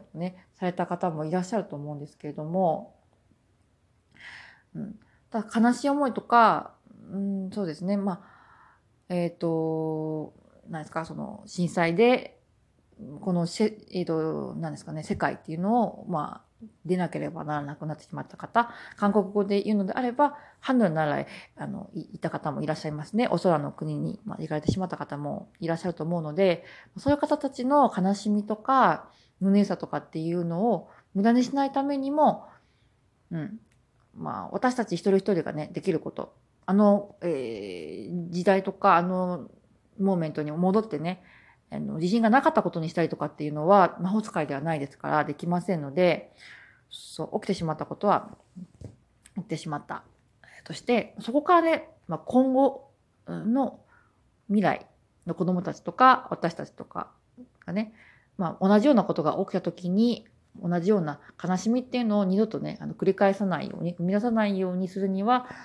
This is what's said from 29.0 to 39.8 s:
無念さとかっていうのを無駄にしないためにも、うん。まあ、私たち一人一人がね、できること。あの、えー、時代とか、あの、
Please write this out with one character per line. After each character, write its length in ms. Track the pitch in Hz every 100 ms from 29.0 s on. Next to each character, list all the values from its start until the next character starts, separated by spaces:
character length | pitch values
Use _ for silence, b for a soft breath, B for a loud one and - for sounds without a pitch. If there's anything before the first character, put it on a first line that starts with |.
| - b b _
無 100 | 190
念 160 | 196 202
さ 100 | 180
と 120 | 160
か 100 | 151
っ 100 | -
て 120 | 160
い 120 | 160
う 120 | 175 170
の 260 | 170 233
を 180 | 185 B B B 190
無 80 |
駄 80 | 214
に 120 | 240
し 120 | 247 277
な 100 | 277
い 60 |
た 100 | 277
め 160 | 277 285
に 140 | 269
も、 340 | 302 277 - B B B B B _ _ _ _
う 60 | 165
ん。 220 | 151 220 _ _ _ _ _ -
ま 300 | - 98 90
あ、 40 |
私 240 | 208 254 247
た 100 | 226
ち 80 |
一 40 | 170
人 200 | 208 190
一 160 | 196
人 100 | 190
が 80 | 151
ね、 180 | 156 151
で 80 | -
き 100 | 170
る 80 | 160
こ 120 | -
と。 240 | - - _ _ _ -
あ 80 |
の、 420 | 190 208 202 202 -
え 840 | 175 147 120 113 101 90 78 87 107
ー、 180 | 175 170
時 140 | 175
代 180 | 175 190
と 100 | 190
か、 260 | 185 202 175
あ 40 |
の、 480 | 175 185 180 175 113 - _ _